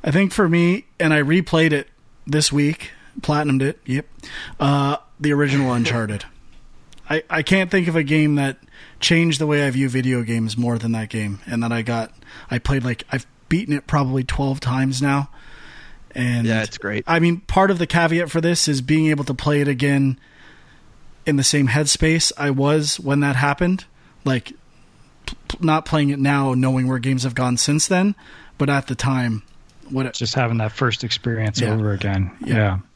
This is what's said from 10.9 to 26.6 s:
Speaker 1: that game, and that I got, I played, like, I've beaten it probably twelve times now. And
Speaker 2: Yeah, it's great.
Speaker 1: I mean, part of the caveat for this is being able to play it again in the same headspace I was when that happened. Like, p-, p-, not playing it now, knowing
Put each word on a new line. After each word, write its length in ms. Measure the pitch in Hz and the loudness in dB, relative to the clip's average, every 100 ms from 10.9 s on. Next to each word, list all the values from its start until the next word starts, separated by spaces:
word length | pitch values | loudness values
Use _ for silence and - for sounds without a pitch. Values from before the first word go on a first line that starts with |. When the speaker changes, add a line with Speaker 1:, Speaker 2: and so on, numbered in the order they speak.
Speaker 1:
that 160 | 117 107 | -4 -4
game, 320 | 113 104 98 - | -4 -6 -6 -6
and 160 | 117 | -4
that 100 | 117 | -2
I 100 | 117 | -4
got, 300 | 113 117 110 - - - - | -2 -4 -6 -12 -20 -20 -8
I 80 | 120 | -6
played, 260 | - 139 | -2 -2
like, 200 | 123 120 - | -2 -6 -6
I've 160 | 127 - _ - | -8 -8 _ -2
beaten 240 | 165 196 | -2 0
it 140 | 147 - | -4 -2
probably 340 | 151 135 131 | 0 0 -2
twelve 380 | 127 - 139 135 | -2 -2 -2 -2
times 420 | 127 127 131 127 | -4 -2 -2 0
now. 260 | 139 139 139 - - - - - - - - | 0 -2 -4 -12 -20 -20 -20 -20 -20 -20 -14
And 320 | - 123 120 113 | -4 -2 0 0
Speaker 2:
Yeah, 160 | 110 | 0
it's 160 | 107 - | -2 -8
great. 240 | 101 107 - | -6 -6 0
Speaker 1:
I 100 | 165 | 2
mean, 220 | 170 170 | 2 0
part 320 | - - 190 | 0 2 4
of 60 | 185 | 2
the 80 | 170 | 0
caveat 440 | 170 170 165 170 | 2 2 2 0
for 100 | 165 | 0
this 280 | 165 170 - | 0 0 0
is 120 | 135 | -2
being 280 | 131 156 156 | 2 2 4
able 160 | 147 | 0
to 100 | 135 | -2
play 260 | 131 147 147 | -4 0 2
it 60 | 143 | 0
again 540 | 131 143 139 139 131 - - - - - - - - - - - | 0 2 2 2 0 -10 -20 -20 -20 -20 -20 -20 -20 -20 -8 0
in 80 | 143 | 2
the 60 | |
same 240 | 131 147 135 | 2 2 2
headspace 640 | 131 147 - 160 165 - - | 2 0 2 2 2 0 -2
I 120 | 143 | -2
was 480 | 135 139 156 147 - | 0 2 2 0 -4
when 180 | 135 139 | 0 2
that 140 | 143 127 | 2 2
happened. 480 | 143 143 180 185 - - - - | 0 2 0 0 -6 -20 -20 -8
Like, 240 | - 131 - - - - - _ - _ - | -4 -4 -4 -20 -20 -20 -20 _ -20 _ -16
p-, 100 | - - | -16 -12
p-, 100 | - | -4
not 240 | 160 156 | 0 0
playing 260 | 156 156 143 | 0 0 2
it 100 | 143 | 2
now, 340 | 139 143 135 | 2 2 2
knowing 320 | 127 | 2